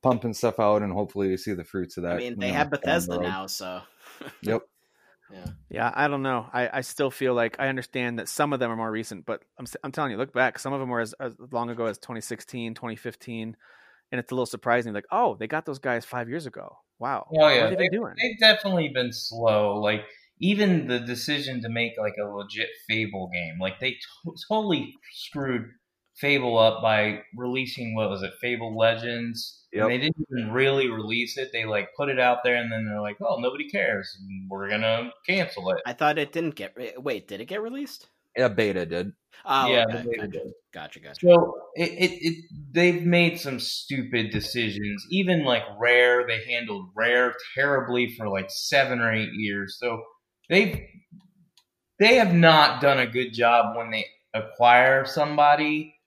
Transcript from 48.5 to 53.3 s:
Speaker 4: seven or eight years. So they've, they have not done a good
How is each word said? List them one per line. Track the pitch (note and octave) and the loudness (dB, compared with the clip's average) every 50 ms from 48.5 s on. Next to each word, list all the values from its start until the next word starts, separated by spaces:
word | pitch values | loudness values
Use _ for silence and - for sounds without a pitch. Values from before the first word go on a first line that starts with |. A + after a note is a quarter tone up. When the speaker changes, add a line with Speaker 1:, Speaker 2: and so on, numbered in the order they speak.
Speaker 4:
seven | - - - - D3+ C#3 C#3 C3 B2+ A#2+ | -10 -8 -6 0 2 2 2 2 0 0
or | A#2 A#2 A2 | 2 2 2
eight | A2 A2 F2 - | 0 -2 -4 -4
years. | G2 A2 G#2 G2+ G2+ G2 F#2+ - - | -6 -4 -4 -4 -4 -6 -8 -10 -6
So | B2 A#2+ A#2 A2+ - - _ _ _ _ _ _ _ _ | -4 -4 -4 -6 -10 -16 _ _ _ _ _ _ _ _
they've, | D#3+ F#3+ G#3+ F#3 D#3+ - - - _ - _ _ - - _ _ _ _ _ _ _ _ _ _ _ _ _ _ _ _ | 2 2 4 2 -2 -6 -10 -12 _ -20 _ _ -20 -20 _ _ _ _ _ _ _ _ _ _ _ _ _ _ _ _
they | G3 A3+ B3+ | 6 8 8
have | B3+ A3+ F#3+ F3 | 8 8 6 6
not | E3+ E3+ D#3+ D#3 D3+ D3 D3 D3 B2+ | 8 10 10 10 10 8 6 4 4
done | C#3+ C#3 C#3 C3 | 4 6 6 6
a | B2 A#2 | 2 2
good | A2+ B2+ B2+ A#2 | 0 -2 -2 -2